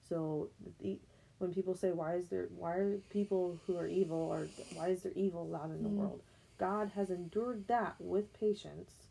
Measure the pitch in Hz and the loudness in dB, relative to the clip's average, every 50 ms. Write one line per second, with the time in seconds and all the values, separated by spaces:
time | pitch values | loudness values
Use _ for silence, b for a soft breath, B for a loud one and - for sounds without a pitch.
0 | _ - 170 165 160 156 156 151 - - - - 202 185 175 - - 190 196 - | _ -2 -2 0 0 0 0 -2 -2 -4 -8 -14 -16 -16 -14 -6 -4 -4 -4 -4
1 | - b b b b b b b 190 180 175 190 185 185 185 180 - 185 175 165 | -6 b b b b b b b -4 -2 0 -2 0 -2 -2 2 2 2 2 2
2 | 160 156 170 175 180 175 196 185 180 - - 175 175 165 175 180 196 202 202 202 | 0 0 0 0 0 -2 -2 -2 -2 -4 -6 -6 -4 -2 2 2 2 2 2 0
3 | 196 - - 202 202 196 196 185 180 180 175 165 - - 180 175 165 160 170 185 | -4 -2 0 0 2 4 4 2 2 2 -2 -4 -2 -2 0 0 0 0 2 2
4 | 190 160 165 165 165 165 160 160 151 156 - - - - 170 165 160 180 185 180 | 2 4 2 0 0 2 0 0 -2 -4 -6 -12 -12 -12 -6 -2 2 2 2 2
5 | - 190 - - 196 196 170 170 170 160 165 160 147 160 156 156 - 214 208 202 | 0 -6 -2 2 0 0 0 -2 -4 -4 -4 -4 -4 -4 -4 -2 -2 0 2 2
6 | 202 196 - - - B B B B B B - 196 185 196 208 214 202 - 202 | 0 0 -2 -4 -12 B B B B B B 0 0 2 2 2 0 0 2 0
7 | 202 185 185 175 175 170 - 208 233 247 247 214 196 - 233 240 214 170 - - | 0 2 0 -2 -4 -2 0 0 0 0 -2 -4 0 2 2 4 4 0 -2 -6
8 | 196 175 180 196 208 208 - - 220 214 202 208 - 151 147 156 190 - - - | -4 0 2 2 2 0 -4 0 2 2 2 2 -2 -12 -10 -12 -14 -14 -16 -20
9 | - - | -20 -20